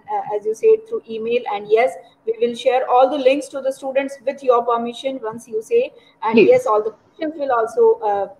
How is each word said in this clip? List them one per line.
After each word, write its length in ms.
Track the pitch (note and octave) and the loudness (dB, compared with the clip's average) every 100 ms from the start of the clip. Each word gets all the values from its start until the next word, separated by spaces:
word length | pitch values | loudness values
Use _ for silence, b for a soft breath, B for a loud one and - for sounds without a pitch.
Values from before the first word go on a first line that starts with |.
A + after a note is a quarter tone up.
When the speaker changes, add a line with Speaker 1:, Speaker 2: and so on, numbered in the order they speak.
| - | -8
Speaker 1:
uh, 240 | G#4 - G#3+ | -8 -4 -6
as 100 | A3 | -4
you 100 | A3 | 0
said, 320 | A3 A3 - | 2 2 0
through 160 | A3+ A3+ | -10 -8
email. 360 | - A4+ A#4 - | -8 -4 -4 -4
And 140 | G#3 G#3 | -8 0
yes, 240 | A3 C4 - b b - | 2 2 -2 b b -8
we 100 | A3+ | -2
will 140 | A#3+ A#3 | -2 -2
share 340 | C4 B3+ - | 0 0 2
all 200 | B3 C4 | 4 4
the 80 | D4 | 4
links 300 | C4 C#4+ - | 2 2 -2
to 120 | C#4 | -6
the 100 | C4 | -6
students 460 | C4+ C4+ C4+ C#4 - - | -6 -4 -4 -4 -6 -8
with 180 | - | -6
your 200 | C4 A#3+ A#3+ | 0 0 2
permission 540 | A#3 A#3 A#3+ C4+ C4 | -2 -4 -6 -8 -6
once 240 | A3 A#3 A#3+ | -10 -12 -8
you 140 | A3 | -8
say. 320 | A3 A#3 C#4+ b b b | -2 0 0 b b b
And 100 | A3 | 0
Speaker 2:
Please. 160 | A3+ G3 | 4 6
Speaker 1:
yes, 160 | B3 - | 6 4
all 180 | G#3+ | 0
the 80 | G#3+ | -2
questions 480 | - _ _ D#4+ D#4 | -8 _ _ -8 -6
will 120 | C#4 | -2
also, 480 | A#3+ A3+ B3 A3+ A3+ | -2 -2 2 4 4
uh, 280 | A3 G3+ G3 | 0 -2 -4